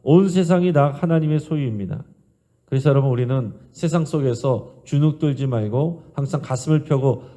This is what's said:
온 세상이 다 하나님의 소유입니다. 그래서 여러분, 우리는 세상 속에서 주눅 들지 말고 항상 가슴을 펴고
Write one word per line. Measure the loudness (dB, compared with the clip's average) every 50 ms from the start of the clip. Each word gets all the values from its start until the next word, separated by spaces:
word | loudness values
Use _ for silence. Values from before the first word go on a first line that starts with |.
온 | 2 4 6 6 6 4
세상이 | 2 2 2 2 2 2 2 2
다 | 2 2 2 2
하나님의 | 0 -2 -2 0 0 0 2 0 0 -2
소유입니다. | -2 -4 -4 -4 -4 -4 -4 -6 -6 -8 -8 -10 -12 -16 -20 _ _ _ _ _ _ _ _ _ _
그래서 | _ -4 0 2 2
여러분, | 4 4 2 2
우리는 | 0 0 0 0 -2 -2 -4 -4 -8 -14 -20 -20
세상 | -10 -6 -4 -2 0 0 0
속에서 | 0 -2 -2 0 0 -2 0 0 -2 -2 -2 -4 -10 -18 -20 -8
주눅 | -4 0 2 2 2 0 0
들지 | -2 -2 -2 -2 -2
말고 | -2 -2 -2 -2 -2 -2 -2 -2 -2 -4 -8 -14 -12 -8
항상 | -6 -4 -4 -4 -6
가슴을 | -4 -6 -6 -4 0 0 0 0 0
펴고 | 0 0 0 2 0 0 -2 -6 -14 -20